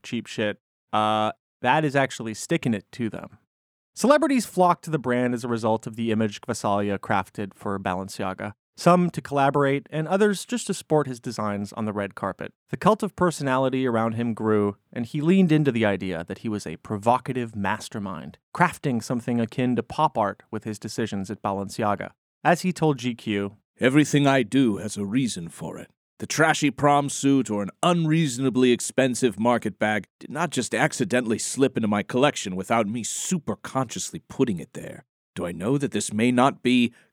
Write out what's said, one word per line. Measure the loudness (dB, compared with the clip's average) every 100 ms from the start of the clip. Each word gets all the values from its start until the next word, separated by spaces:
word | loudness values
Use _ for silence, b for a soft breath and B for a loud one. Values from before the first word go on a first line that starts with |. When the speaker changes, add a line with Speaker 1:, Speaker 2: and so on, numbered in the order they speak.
Speaker 1:
cheap | -8 -8 -6
shit." | -4 -4 -4 _ _ _
Uh, | 0 2 2 0 -4 _ _
that | 2 2
is | 2
actually | 0 0 -4 -10
sticking | -10 -4 -2 0
it | -2 -6
to | -8 -6
them. | -6 -14 -20 _ _ _ _ _
Celebrities | 0 4 4 4 2
flock | 0 2 2 2
to | -2
the | -4
brand | 0 0 0
as | -2
a | -2
result | -2 0 0 -2
of |
the | -6 -2
image | 0 0 -4
Gvasalia | -8 -4 0 0 0 -4
crafted | 0 -2 -2 -8 -10
for | -8 -6 -4
Balenciaga. | -4 -4 -6 -6 -6 -6 -10 -12 _ 0
Some | 4 4 2
to | -4
collaborate, | -4 0 2 2 2 0 -4
and | -8 -2
others | 2 2 2 -4
just | -6 -6
to |
sport | -8 0 0 0
his | -6
designs | -8 -4 -4 -4 -6
on | -6
the | -6
red | -4 -6
carpet. | -6 -8 -6 -12 -14 _
The | 0
cult | 2 2
of | -2
personality | 0 0 0 0 0 2 0 0
around | 2 0
him | -2 -4
grew, | -2 2 2 2 -2 _
and | -10
he | -6 -2
leaned | 4 6 6
into | 4 4
the | 2
idea | 2 0 -2 -6
that | -6 -8
he | -4
was | -4 -6
a | -10
provocative | -8 -2 2 2 0 -6 -6
mastermind, | -2 -2 -2 -6 -10 -8 -10 -12 -18 _
crafting | -2 -2 0 -2 -2
something | -2 -4 -2 -2
akin | -2 -2 0 0
to |
pop | -2 0 0 2
art | -2 -2 _
with | -8
his | -8 -8
decisions | -8 -4 -4 -4 -6
at | -6
Balenciaga. | -4 -4 -4 -2 0 0 -4 -14 _ _
As | 0 2
he | 0
told | 0 0 0
G | -2
Q, | -4 -2 -2 -2 -8 _ _
Speaker 2:
"Everything | 4 6 4 4 4
I | 4
do | 4 4 4 2
has | -4 -6
a |
reason | -2 -2 -2 -4 -10
for | -10 -12 -12
it. | -16 _ _ -14
The | -6
trashy | 2 2 4 0
prom | 2 4 4 2
suit | 0 2 2 2
or | -2
an | -4 0
unreasonably | 2 2 4 4 2 0 0 4 4
expensive | 4 2 0 2 2 0 2
market | 2 2 -2 -2
bag | -2 -2 -4 _
did | -12
not | -6 -2
just | -2 -2
accidentally | 0 0 0 0 0 0 -2
slip | -4 2 2 2
into | 0
my | 0
collection | 0 2 2 0 -4 -6
without | 0 0 0
me | -4
super | -6 -8 -4 -4 -4 -8
consciously | -6 -4 -4 -6 -10 -12 -10
putting | 0 0 0
it | -8
there. | -12 -14 -14 _ _ _ -8
Do | -8
I |
know | -4 -2 0
that | 0
this | -4 -4
may | 0 2
not | 4 2 2
be, | 2 4 2 b b